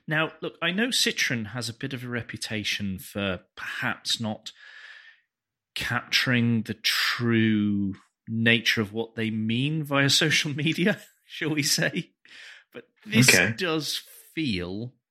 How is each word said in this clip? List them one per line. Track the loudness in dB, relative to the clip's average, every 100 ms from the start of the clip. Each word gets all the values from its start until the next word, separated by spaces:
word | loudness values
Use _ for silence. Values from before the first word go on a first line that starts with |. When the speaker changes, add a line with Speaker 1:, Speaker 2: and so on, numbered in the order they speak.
| -4
Speaker 1:
Now, | -2 -2 -6
look, | -10 -4
I | -4
know | 0 0
Citroën | 0 0 0 0 -2 -4
has | -6 -8
a |
bit | -8 -8
of | -8
a | -6
reputation | -6 -8 -10 -6 -4 -4 -4 -4 -6
for | -8 -4 -4 -4 -8 -14
perhaps | -12 -6 -6 -6 -6 -4
not | -4 -6 -12 -18 -20 -20 -20 -20 -20 -20 _ _ _ _ _
capturing | -8 -4 -4 0 0 2 4 4 2
the | 0
true | -4 -2 0 0 0 2 4 4 4 2 2 -2 -4 _ _ -8
nature | 0 4 4 4 0
of | -2
what | -4 -8 -4
they | -4
mean | -2 -2 0 0 -2
via | 0 2 4
<laughs> | 4
social | 4 2 0
media, | -2 -2 2 0 0 -6 _ _
shall | -6 -2
we | 0
say. | 0 0 0 -2 -6 _ -20 -20 -20 -20 _
But | -20 -20 _ 0
this | 6 8
Speaker 2:
Okay. | 8 6 2
Speaker 1:
does | 0 0 -2 -6 -10 -20 -12 -4
feel, | -2 -2 -4 -8 -10 -14 _